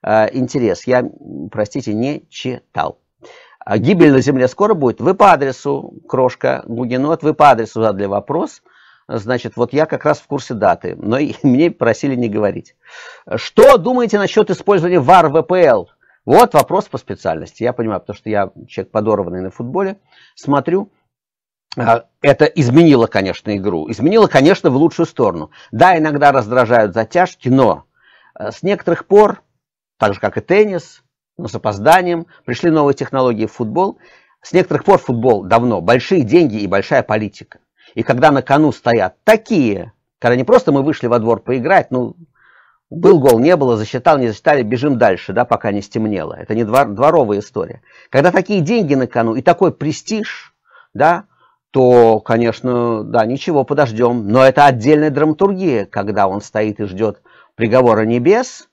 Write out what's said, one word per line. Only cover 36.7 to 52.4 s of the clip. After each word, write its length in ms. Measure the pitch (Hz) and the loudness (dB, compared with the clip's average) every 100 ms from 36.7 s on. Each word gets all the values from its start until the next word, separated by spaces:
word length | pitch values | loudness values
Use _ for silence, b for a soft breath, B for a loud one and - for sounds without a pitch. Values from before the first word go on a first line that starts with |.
| 98 - 139 | -4 0 -2
политика. 560 | - 110 107 - - - _ _ b - | -2 -4 -6 -12 -20 -20 _ _ b -10
И 80 | |
когда 280 | 107 123 151 | -4 2 2
на 100 | 139 | 2
кону 300 | 120 143 156 | 0 2 2
стоят 440 | - 120 117 92 _ | 0 -2 0 -2 _
такие, 720 | - 220 - 208 120 95 95 _ _ _ | 0 0 0 0 0 -2 -10 _ _ _
когда 160 | 120 123 | -2 0
не 80 | |
просто 280 | 127 240 - | 2 2 2
мы 120 | 139 | 0
вышли 240 | 139 151 120 | -2 -4 -2
во 120 | 117 | 0
двор 200 | 110 110 | 0 -2
поиграть, 520 | - 127 131 190 - | -2 -6 0 0 0
ну, 240 | 127 120 - 165 b b b b b _ | -4 -6 -10 -20 b b b b b _
был 300 | 165 175 175 | 0 2 4
гол, 200 | 127 113 | 4 4
не 160 | 143 180 | 2 2
было, 220 | 131 113 | 0 -2
засчитал, 400 | 107 127 160 147 | -4 -2 0 0
не 100 | 120 | -2
засчитали, 360 | 107 - 147 | -2 0 0
бежим 340 | 107 120 147 127 | -2 -2 -2 0
дальше, 340 | 117 92 - | 0 0 -4
да, 120 | 98 123 | -4 -2
пока 260 | - 110 | -2 -4
не 100 | 101 | -6
стемнело. 520 | 98 117 107 98 80 | -6 -6 -4 -4 -8
Это 220 | - - 110 | -14 -6 -4
не 80 | |
двор-, 260 | 107 123 120 | 0 0 -2
дворовая 500 | 101 139 165 113 104 | 0 2 2 0 -2
история. 420 | - - - - b b b | -6 -10 -10 -12 b b b
Когда 220 | 131 170 | 0 2
такие 300 | 190 185 202 | 0 -2 -4
деньги 340 | 151 240 165 139 | 0 -2 0 -2
на 120 | 123 | -2
кону 280 | 120 113 113 | -2 -2 0
и 60 | |
такой 300 | 175 170 185 | 0 2 0
престиж, 800 | - 143 160 - 214 220 - - _ b b b | -2 -8 -8 -8 -8 -8 -14 -20 _ b b b
да, 320 | 101 151 170 - _ _ _ _ | -2 0 0 -6 _ _ _ _
то, 480 | 135 127 123 113 107 | 2 6 6 6 2
конечно, 840 | - 113 | 0 0